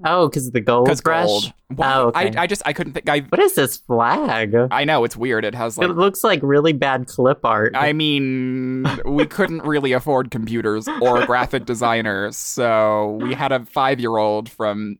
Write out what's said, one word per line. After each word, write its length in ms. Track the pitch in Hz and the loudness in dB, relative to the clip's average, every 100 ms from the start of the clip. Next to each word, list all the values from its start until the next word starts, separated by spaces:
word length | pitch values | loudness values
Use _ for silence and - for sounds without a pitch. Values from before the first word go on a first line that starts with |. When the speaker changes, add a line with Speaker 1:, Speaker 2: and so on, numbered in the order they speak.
| 160 | -2
Speaker 1:
Oh, 200 | 180 165 | 2 2
'cause 160 | 147 127 | 0 -4
of 60 | |
the 60 | 120 | -4
gold 240 | 107 120 127 | 2 4 4
Speaker 2:
'Cause 140 | 139 | 2
Speaker 1:
rush? 220 | 160 165 170 | 0 2 2
Speaker 2:
gold. 260 | - 208 - - | 0 -2 -10 -12
Why? 200 | 135 135 | -4 0
Speaker 1:
Oh, 120 | 135 120 | 2 2
okay. 240 | 135 190 113 | 2 -2 -2
Speaker 2:
I, 60 | |
I 40 | 180 | -2
just, 160 | 196 | -2
I 80 | - | -4
couldn't 200 | 151 170 | -4 -6
think. 140 | 147 - | -6 -2
I 100 | 147 | -2
Speaker 1:
What 200 | 139 - | 0 2
is 140 | 392 - | 2 4
this 200 | 135 - | 0 -2
flag? 760 | - 120 117 147 285 113 110 113 127 | -2 0 2 2 0 -2 0 2 2
Speaker 2:
I 140 | 131 | 0
know, 200 | 143 151 | 2 2
it's 120 | 117 113 | 0 -2
weird. 260 | 123 110 | -2 -2
It 100 | 110 | -2
has, 220 | 120 117 - | -4 -6 -2
like 140 | 180 | -2
Speaker 1:
It 40 | |
looks 300 | 170 196 196 | 2 0 2
like 160 | 226 175 | 0 0
really 300 | 139 143 160 | 2 4 4
bad 360 | 147 139 131 127 | 2 0 -2 -4
clip 360 | - 127 143 | 0 2 2
art. 280 | 117 107 110 131 | 0 2 2 0
Speaker 2:
I 160 | 147 | 0
mean, 960 | 151 151 143 135 131 127 127 127 131 135 - | 0 0 0 0 -2 -2 -4 -4 -2 -2 -2
we 220 | 123 143 151 | -2 0 0
couldn't 360 | - 185 165 | 0 -2 -2
really 280 | 139 151 135 | -2 0 2
afford 380 | 127 147 131 127 | 0 0 -2 0
computers 580 | 117 113 117 110 107 110 311 | -4 -4 -2 0 -2 -4 0
or 240 | 123 123 - | 2 2 2
graphic 400 | 123 123 135 120 | 0 0 -4 -4
designers, 680 | 117 120 117 110 98 104 - | -2 0 0 0 -2 -4 -6
so 800 | - - 120 110 107 107 107 107 | -10 -2 2 4 4 2 -2 -4
we 140 | 120 | -6
had 180 | 131 139 | -4 -2
a 120 | 131 120 | -2 -4
five-year-old 840 | - 135 135 120 113 107 107 113 | -2 0 0 -2 0 0 0 -4
from 480 | - 107 104 107 101 | -6 -4 -4 -6 -10